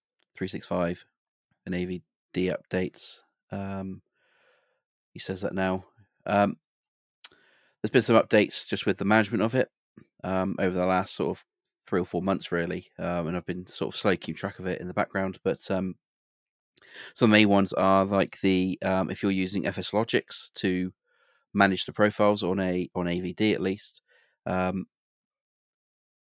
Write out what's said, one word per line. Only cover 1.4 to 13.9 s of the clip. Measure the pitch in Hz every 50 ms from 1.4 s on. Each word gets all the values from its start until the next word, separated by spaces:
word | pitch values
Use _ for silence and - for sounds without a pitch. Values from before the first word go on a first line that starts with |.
| _ _ _ _ _
and | 92 92
A | 90 90
V | 90 92 90 - _ _ _ _ _ _
D | 90 92 92
updates. | 87 - - _ - 92 92 - - - - - - - _ _ _ _ _ _
Um, | - 101 98 98 98 95 95 95 92 - _ _ _ _ _ _ _ _ _ _ _ _ _ _ _ _ _ _ _ _ _ _ _
he | -
says | - - 98 92
that | 98 - -
now. | 92 95 95 92 95 95 _ _ _ _ _ _ _ _
Um, | - 90 101 101 101 - - _ _ _ _ _ _ _ _ _ _ _ _ - - - _ _ _ _ _ _ _ _ _
there's | - -
been | - 135
some | 113 - 117 113
updates | - - - 107 104 - - - - -
just | - 101 -
with | 107 95 -
the | 95
management | 98 107 110 107 101 117 107
of | 98 117 120
it, | 131 - - _ _ _ _ _ - - _ _ _ -
um, | 92 95 95 92 95 92 -
over | 98 92 90 92
the | 90
last | 92 92 92 92 - -
sort | - - 69 92 -
of | - _ _ _ _ _ _ _ _ -
three | - 92
or | 87
four | - - 87
months, | 87 98 95 87 - -
really, | - 85 85 87 87 87 - - _ -
um, | 87 87 87 87 85 78
and | 87
I've | 90 -
been | - 87 92 92 90
sort | - - - -